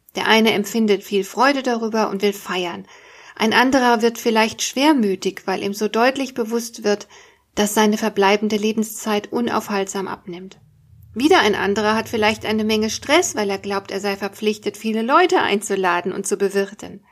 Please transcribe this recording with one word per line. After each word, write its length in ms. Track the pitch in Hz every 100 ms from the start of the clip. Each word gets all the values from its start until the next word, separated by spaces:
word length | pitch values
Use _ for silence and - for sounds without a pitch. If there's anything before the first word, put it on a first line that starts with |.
| _ -
Der 100 | -
eine 260 | 220 220
empfindet 520 | 202 208 226 220 196
viel 180 | - 202
Freude 400 | 190 196 262 277
darüber 460 | 254 233 226 220 208
und 140 | 196
will 100 | 208
feiern. 540 | 196 - 180 175 185 190 - - - - -
Ein 160 | 220
anderer 480 | - 254 269 247 233
wird 160 | 233 233
vielleicht 460 | 240 220 220 -
schwermütig, 800 | - 254 294 285 208 185 190 185
weil 180 | - 185
ihm 120 | 202
so 120 | 202 214
deutlich 460 | 220 247 262 262
bewusst 520 | - 220 233 233 -
wird, 240 | 208 202 - - - _ _
dass 200 | - 208
seine 240 | 226 214 214
verbleibende 580 | 220 208 196 208 214 214
Lebenszeit 760 | 214 220 214 - 226 208 208
unaufhaltsam 800 | 240 233 214 208 208 190 196 185
abnimmt. 500 | 180 - 175 190 - _ _ _ - -
Wieder 280 | - 302 359
ein 140 | 208
anderer 400 | 196 190 202 214
hat 140 | 220 220
vielleicht 380 | 233 214 214 -
eine 180 | 220
Menge 240 | 214 214 220
Stress, 460 | - - 311 359
weil 160 | - 202
er 80 | 196
glaubt, 320 | 202 202 196
er 100 | 196
sei 160 | 202 196
verpflichtet, 600 | 202 - 214 214 214 208
viele 240 | 220 220
Leute 400 | 226 302 359 359
einzuladen 720 | - 202 - 196 185 175 185
und 120 | 180 196
zu 120 | 196
bewirten. 640 | 196 196 196 214 180 190 _